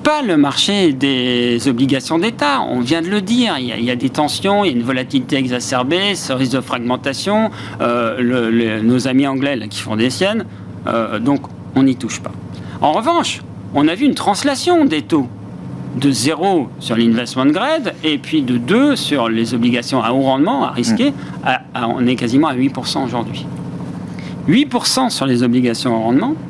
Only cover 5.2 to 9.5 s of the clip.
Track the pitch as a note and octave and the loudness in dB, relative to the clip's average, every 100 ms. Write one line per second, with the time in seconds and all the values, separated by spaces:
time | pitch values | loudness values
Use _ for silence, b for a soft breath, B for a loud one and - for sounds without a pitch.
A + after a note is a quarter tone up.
5.2 | B2 C#3 B2+ B2 A#2 B2+ B2+ F3 G3+ F#3+ | 0 -2 0 -2 -2 -2 0 0 0 -2
6.2 | - C3 C3 C3 - B2 A#2 B2 C#3 C3+ | -4 -2 0 0 -2 -4 -2 -2 -2 -4
7.2 | - G#3 A3 B B B C3 A#2+ A#2 B2+ | 0 2 0 B B B 0 2 0 0
8.2 | B2 B2+ A2+ A#2 A2+ G#2+ A2 B2+ C3 B2+ | 0 2 2 2 2 2 2 2 2 2
9.2 | C#3 C3+ C#3 | 2 0 -2